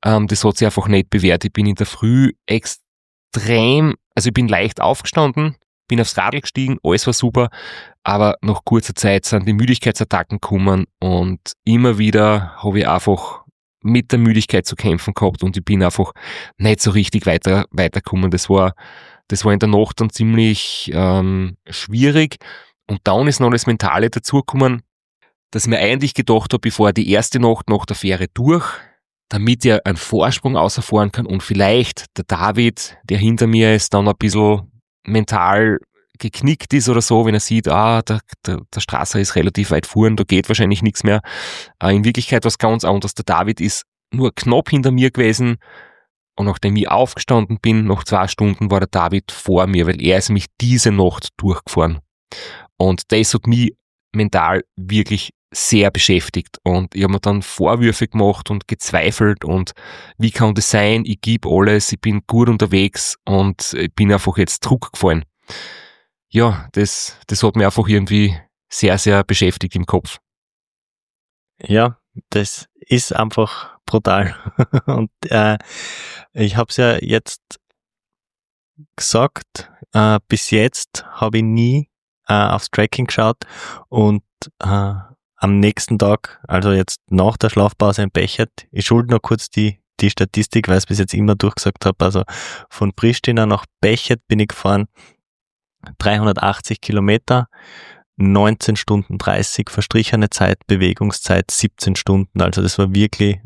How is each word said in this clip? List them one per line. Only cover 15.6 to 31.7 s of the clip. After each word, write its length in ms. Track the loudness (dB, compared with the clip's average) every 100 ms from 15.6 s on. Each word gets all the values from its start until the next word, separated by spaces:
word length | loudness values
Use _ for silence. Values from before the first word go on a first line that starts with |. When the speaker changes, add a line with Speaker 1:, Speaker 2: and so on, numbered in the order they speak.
Speaker 1:
bin 200 | -2 0
einfach 300 | 2 0 -4 -6 -16 -16 -16 -2
nicht 240 | 0 2
so 80 | 2
richtig 380 | 2 2 0 0
weiter, 380 | 0 2 0 0
weitergekommen. 640 | -2 -2 -4 -4 -2 0
Das 180 | -2 2
war, 240 | 2 2 -2 -14 -20 -20 _ -8
das 180 | -2 0
war 80 |
in 60 | 2
der 100 | 4
Nacht 320 | 2 2 -2
dann 80 | -4
ziemlich, 800 | 0 2 4 2 0 -4 -8 -6
ähm, 640 | -2 0 2 0 -2 -4 -8 -16
schwierig. 680 | -14 -6 0 2 4 0 -4 -20 -20 -20 _ -8
Und 140 | -4
dann 240 | 0 2 2
ist 120 | 2
noch 120 | 2
das 160 | 2 0
Mentale 420 | -2 0 0 0
dazugekommen, 720 | -2 -2 -2 -2 0 0 0 -8 _ _ _ _ _ _
dass 120 | -6
ich 60 | -2
mir 100 | 0
eigentlich 340 | 0 0 -2
gedacht 400 | -2 0 0 0
hab, 80 | -4
bevor 300 | -2 0 2
die 180 | 2 0
erste 300 | 0 0 0
Nacht 300 | 2 0 -2
nach 160 | -4 -4
der 100 | -6
Fähre 320 | -4 -2 -4
durch, 320 | -2 0 2 -2 -10 -18 _ _ _ -10
damit 340 | -2 0 2
ich 220 | 2 2 0
einen 120 | -4
Vorsprung 600 | -4 0 0 -2 -2 0
außerfahren 540 | 0 -2 -2 0 0
kann 140 | -2 -4
und 160 | -6
vielleicht 760 | -4 0 2